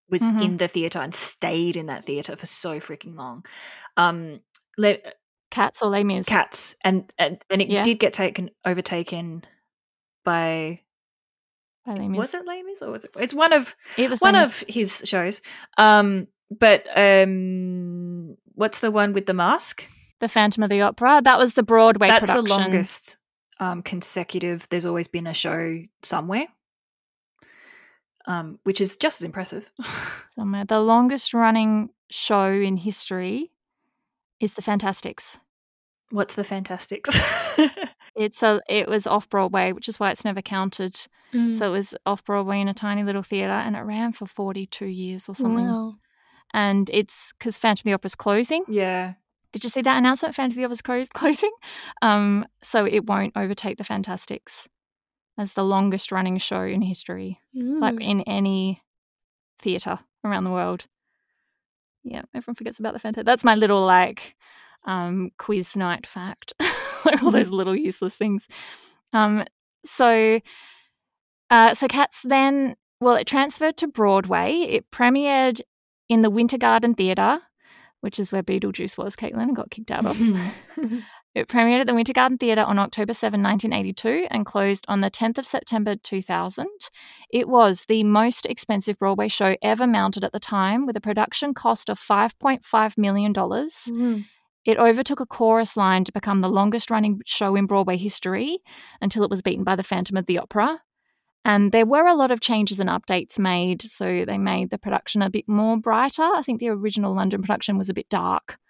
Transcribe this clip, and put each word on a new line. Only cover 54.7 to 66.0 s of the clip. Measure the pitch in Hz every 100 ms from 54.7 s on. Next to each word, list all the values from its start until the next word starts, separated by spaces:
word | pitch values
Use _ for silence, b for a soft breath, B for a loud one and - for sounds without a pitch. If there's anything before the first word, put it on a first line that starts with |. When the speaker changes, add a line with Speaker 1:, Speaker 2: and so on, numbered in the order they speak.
| _ _ _ _ _ _ -
Speaker 2:
as | 202
the | -
longest | 190 196 196 196 -
running | 190 185 185
show | - 190
in | 185 190
history, | 190 180 - 180 190 185 _
like, | 262 247 302 226
Speaker 3:
Mm. | 226
Speaker 2:
in | 214 202
any | - 202 196 190 190 185 _ _ _ _ _ _ _ _
theatre | 202 180 - 185 _ _
around | 208 196
the | 185
world. | 180 180 180 - _ _ _ _ _ _ _ _ _ _ _
Yeah, | 247 - -
everyone | 254 240 240
forgets | 226 -
about | 220
The | 226
Fanta-, | 220 220
that's | 214 247
my | 247
little, | 214 214 202 190
like, | 185 180 196 - _ b b b b -
um, | 185 175 190 185 -
quiz | - 208 180 196
night | 180 175